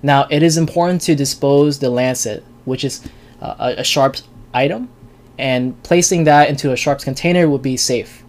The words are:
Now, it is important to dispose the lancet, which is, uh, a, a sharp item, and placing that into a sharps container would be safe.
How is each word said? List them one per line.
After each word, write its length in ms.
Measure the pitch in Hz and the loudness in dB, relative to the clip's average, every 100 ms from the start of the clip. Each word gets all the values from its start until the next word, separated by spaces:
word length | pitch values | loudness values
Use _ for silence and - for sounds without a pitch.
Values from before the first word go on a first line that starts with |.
Now, 260 | 139 139 139 | 2 2 2
it 120 | 147 | 2
is 160 | 165 160 | 2 2
important 440 | 160 - 175 180 | 0 0 0 0
to 140 | - 151 | 0 0
dispose 640 | 139 - 143 143 147 143 | 0 -2 2 4 2 0
the 100 | 139 | -2
lancet, 540 | 123 127 127 113 104 - - - | -2 -2 -2 -6 -8 -14 -16 -8
which 180 | 131 | -6
is, 200 | 135 - - - - - | -6 -8 -16 -20 -20 -14
uh, 140 | - - | -12 -6
a, 220 | 123 117 | -6 -4
a 20 | |
sharp 340 | 123 - 135 131 - - - | -2 2 0 0 -16 -20 -8
item, 360 | 123 139 202 247 - - _ - - | -2 -2 -2 -10 -14 -20 _ -20 -8
and 440 | 135 127 127 - | -4 -2 -4 -8
placing 420 | - 170 175 180 156 | 0 0 2 2 4
that 240 | 147 143 | 6 4
into 220 | 139 143 | 2 -2
a 60 | 127 | -2
sharps 260 | - 139 | -2 -2
container 460 | - 131 170 175 170 | -4 -4 0 2 2
would 120 | 139 | 2
be 160 | 131 131 | -2 -4
safe. 460 | - 123 110 - | -2 -2 -4 -16